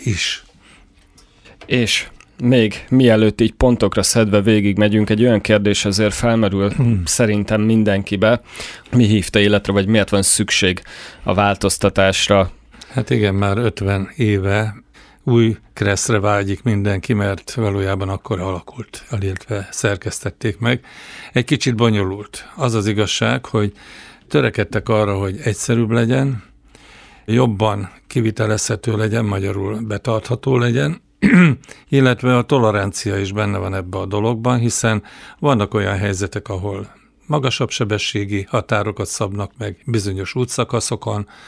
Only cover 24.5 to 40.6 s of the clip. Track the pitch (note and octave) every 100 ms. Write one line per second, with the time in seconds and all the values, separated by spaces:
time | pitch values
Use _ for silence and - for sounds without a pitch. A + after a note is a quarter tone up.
24.5 | G2+ G#2 G#2+ F2 G#2+ G#2 G2 G2 G2 B2+
25.5 | G2+ - A#2 A2+ A#2 A#2 C3 C#3 A#2+ -
26.5 | _ _ - - - - - - A#2 B2+
27.5 | G2+ G#2+ G2+ G2 - - - A2 G#2+ A2
28.5 | G#2+ - A#2 - G#2+ A2 A2+ G#2+ G2 G2
29.5 | G2 G2 G#2+ A2+ G2+ - A2 - A#2+ C3+
30.5 | B2+ A#2+ A#2+ C#3+ E3+ _ _ - F#3+ E3+
31.5 | A#2+ - - - C#3 C3 B2 B2+ B2 A#2+
32.5 | C#3+ A2 G#2 G2 - G#2+ G2 G2 G2+ G#2
33.5 | G2 F#2+ F#2+ F2+ F#2+ F#2+ G#2 A2 A#2 A#2+
34.5 | B2 A#2 - A#2 G#2+ - - - - D3
35.5 | B2 G2+ A2 G2 G2 G#2 F#2+ G2 G#2 -
36.5 | F#2+ G2+ G2 G2 _ _ _ - D3+ C3
37.5 | - B2+ - G#2+ G#2 - G#2+ G2 G2+ F#2+
38.5 | B2 - A2 G#2 G2+ G2+ - G#2 G2+ G2
39.5 | - G#2+ F2+ - A2+ G2+ F#2+ F#2+ B2+ B2
40.5 | -